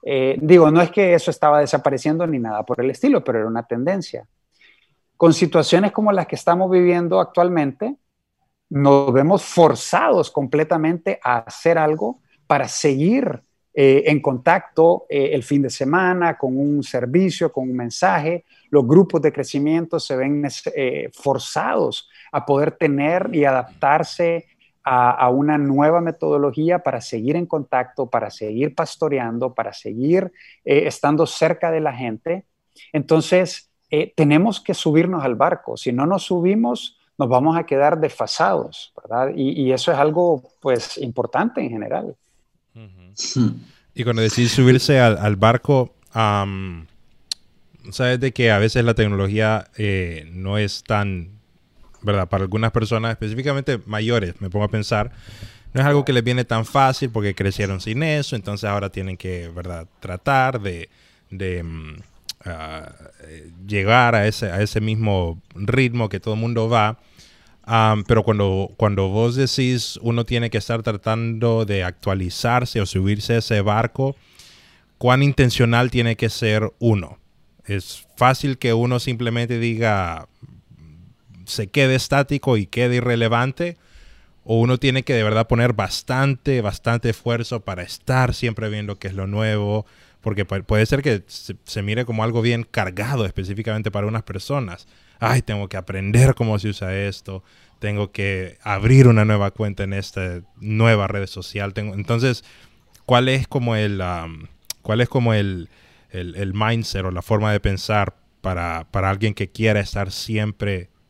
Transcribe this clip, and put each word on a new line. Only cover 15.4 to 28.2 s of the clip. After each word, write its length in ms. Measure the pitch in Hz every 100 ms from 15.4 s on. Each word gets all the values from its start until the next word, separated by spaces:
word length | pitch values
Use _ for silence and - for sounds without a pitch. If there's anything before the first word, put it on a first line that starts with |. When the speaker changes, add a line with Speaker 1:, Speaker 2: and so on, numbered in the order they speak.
Speaker 1:
fin 180 | 117 143
de 80 | 135
semana, 680 | - 135 170 185 180 170 151
con 200 | 135 131
un 240 | 143 147
servicio, 680 | 135 127 120 151 190 - 160
con 160 | 143 131
un 80 | 127
mensaje. 680 | 120 - 185 185 151 175 _ _ _
Los 160 | 147 120
grupos 340 | 160 190 170
de 120 | 151
crecimiento 680 | 139 127 143 143 160 165 170
se 160 | - 131
ven 260 | 135 147
nece-, 300 | 143 - -
eh, 360 | - 131 143 -
forzados 960 | - 143 131 - - - 226 143 113 - - -
a 140 | 147 -
poder 260 | 139 151
tener 560 | - 160 139 147 180 196
y 120 | 180
adaptarse 1000 | 143 131 123 - 139 151 160 - 170 170 - _ _ _
a, 280 | - 127 123
a 180 | 123 127
una 300 | 131 147 151
nueva 420 | 143 139 151 170
metodología 800 | 170 160 156 147 143 131 160 175
para 240 | 170 123
seguir 340 | - 117 117 160
en 80 |
contacto, 640 | 170 160 135 131 127 - 123
para 220 | 117